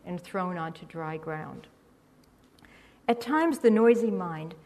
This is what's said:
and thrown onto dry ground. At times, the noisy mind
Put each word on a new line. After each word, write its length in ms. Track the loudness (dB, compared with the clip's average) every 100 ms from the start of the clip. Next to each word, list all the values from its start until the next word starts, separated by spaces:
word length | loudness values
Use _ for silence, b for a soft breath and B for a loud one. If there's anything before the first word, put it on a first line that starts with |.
| -12
and 140 | -12
thrown 360 | -6 -6 -4 -4
onto 300 | -8 -10 -14
dry 300 | -10 -8 -8
ground. 500 | -8 -8 -10 -14 -18 _ _ _ _ _ _ _ _ _ b b b b -4
At 120 | -4
times, 380 | 0 0 2 4
the 120 | 4
noisy 400 | 6 6 6 4
mind 440 | -2 -4 -8 -10 -14